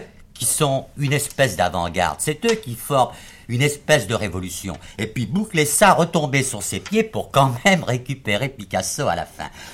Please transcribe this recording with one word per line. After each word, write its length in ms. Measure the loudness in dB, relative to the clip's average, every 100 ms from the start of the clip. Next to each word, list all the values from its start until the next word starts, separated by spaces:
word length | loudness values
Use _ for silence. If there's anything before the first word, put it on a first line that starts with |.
| 2 -20 -20
qui 120 | -6 -4
sont 420 | 0 0 0 -4 -4
une 160 | -2
espèce 420 | 0 -2 0 0 2
d'avant-garde, 600 | 0 0 -2 0 -2 0
c'est 240 | -4 -2 0
eux 100 | 0
qui 200 | -4 -10
forment 360 | 0 2 2 -2 -20 -20 -6
une 140 | 0
espèce 460 | 0 -2 2 2 2
de 80 | -2
révolution. 600 | -2 -6 -8 -8 -8 -10 -14 -8
Et 80 | -6
puis 220 | -4 -2
boucler 380 | -2 -2 0 2
ça, 280 | 6 6
retomber 480 | 6 4 2 2 0
sur 220 | 0 -4
ses 160 | -6 -6
pieds 240 | -2 0
pour 260 | 0 -4 2
quand 220 | 4 4 4
même 200 | 4 4
récupérer 680 | 2 -4 -4 -8 -2 -2 -2
Picasso 580 | -8 -4 -4 -4 -2 -2
à 80 | -2
la 100 | -4
fin. 200 | -10 -14 -12 -18